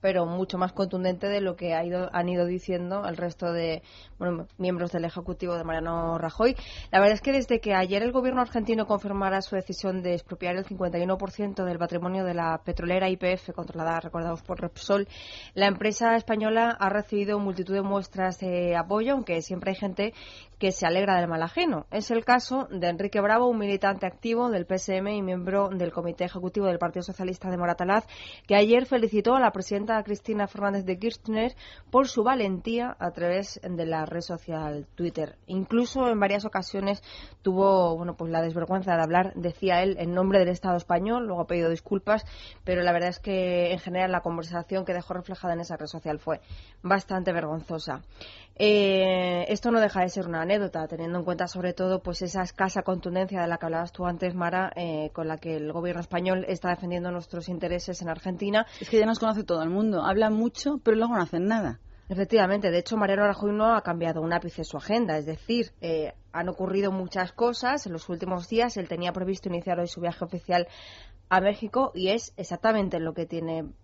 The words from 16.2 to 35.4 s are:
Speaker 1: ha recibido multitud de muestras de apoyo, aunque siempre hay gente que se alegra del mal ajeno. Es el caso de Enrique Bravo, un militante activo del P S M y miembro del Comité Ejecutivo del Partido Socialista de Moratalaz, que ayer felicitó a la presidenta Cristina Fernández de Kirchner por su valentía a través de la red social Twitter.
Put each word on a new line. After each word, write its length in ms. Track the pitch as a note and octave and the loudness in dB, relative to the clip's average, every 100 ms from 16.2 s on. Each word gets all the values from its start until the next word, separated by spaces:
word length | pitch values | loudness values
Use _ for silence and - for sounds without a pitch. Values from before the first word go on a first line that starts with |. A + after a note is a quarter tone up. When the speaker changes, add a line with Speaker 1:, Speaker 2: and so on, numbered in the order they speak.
| A3+ A3 G#3+ A3 A#3 A#3 | 2 0 2 4 2 2
Speaker 1:
ha 100 | G3 | 0
recibido 500 | G3+ G3+ G#3 G3+ G#3 | 0 0 0 0 0
multitud 340 | G3+ F3+ F#3 | 0 -2 -2
de 80 | G3 | 0
muestras 560 | G3 G3+ F#3+ F#3+ F#3 F3+ | 0 -2 -2 -2 -2 -2
de 380 | F#3 F3 F3 E3+ | -2 0 2 2
apoyo, 380 | F3 G#3 A#3 | 2 0 2
aunque 280 | C#4 G#3 E3 | 0 0 -2
siempre 280 | D#3+ F#3 G3 | -2 -4 -2
hay 60 | F#3+ | -2
gente 380 | G3+ F3+ G#3 - - - - - | -4 -2 -4 -4 -18 -18 -20 -2
que 100 | F#3+ | -2
se 140 | F#3 E3+ | 2 2
alegra 320 | F3 G3 F#3 | 2 4 4
del 100 | E3+ | 2
mal 140 | E3 | 0
ajeno. 440 | E3+ - F4 F3+ - | -2 0 0 0 -2
Es 220 | G#3+ G3+ | -6 0
el 120 | A3+ | 0
caso 440 | A#3 B3 - C4 C4 | 4 4 4 -4 -4
de 180 | F#3 F3 | -2 -2
Enrique 320 | E3+ G3 G#3 | 0 -2 0
Bravo, 280 | G3+ A3 B3 | 4 4 4
un 100 | A3+ | 2
militante 480 | G3+ G3 G3 G3 F#3+ | 0 2 0 0 -4
activo 420 | F3+ A3+ A#3 B3 | -4 -2 0 2
del 160 | G3+ | 0
P 120 | F3 F#3 | 0 -2
S 180 | F#3+ | 0
M 180 | F#3+ G3 | -2 0
y 100 | G#3 | -2
miembro 480 | F#3+ F3+ F3+ G3 G3 | -2 -2 0 0 0
del 200 | F#3 F3 | 0 -2
Comité 320 | E3 E3+ E3+ | -2 -6 -4
Ejecutivo 440 | F3+ F3+ F3+ G#3 G3 | -6 -4 -4 0 0
del 120 | E3+ | 2
Partido 240 | F3 F3+ | -2 -4
Socialista 480 | F3 F#3 F#3 F#3 F#3 | -8 -6 -6 -6 -4
de 60 | F3+ | -2
Moratalaz, 500 | F3 E3+ F3+ G#3 - - - - - | 0 0 2 2 0 -16 -16 -18 4
que 80 | |
ayer 320 | G3 G#3+ A#3+ C4 | 6 8 6 6
felicitó 480 | B3 A3 G#3+ A3+ | 2 2 2 4
a 60 | C4 | 6
la 100 | A#3 | 4
presidenta 380 | F#3+ F#3 G3+ G#3+ A3 | 2 -4 -4 0 -2
Cristina 420 | G#3 G#3 - G#3+ G3+ | 0 -6 -4 -2 -2
Fernández 380 | G3+ G3+ G3+ | 0 0 0
de 140 | F#3 F#3 | -2 -2
Kirchner 560 | A3+ - - A3 A#3+ - - - - | -2 -4 -4 0 0 -4 -20 -20 2
por 180 | B3 C4+ | 4 4
su 140 | - | 2
valentía 720 | A3 C4 G3+ F#3 - A#3 B3 - | 2 2 0 -2 -2 -2 -2 -4
a 120 | F3 | -6
través 460 | E3+ F3 F3+ G3 - | -2 0 0 -2 -10
de 240 | - F3 D#3+ | -8 -4 -2
la 180 | D#3+ | -2
red 160 | D#3 E3 | -4 -6
social 640 | - E3+ - D#3 D#3 D3 - | -8 -10 -6 -6 -6 -8 -10
Twitter. 420 | - F3 E3 D3+ - | -6 -4 -2 -6 -8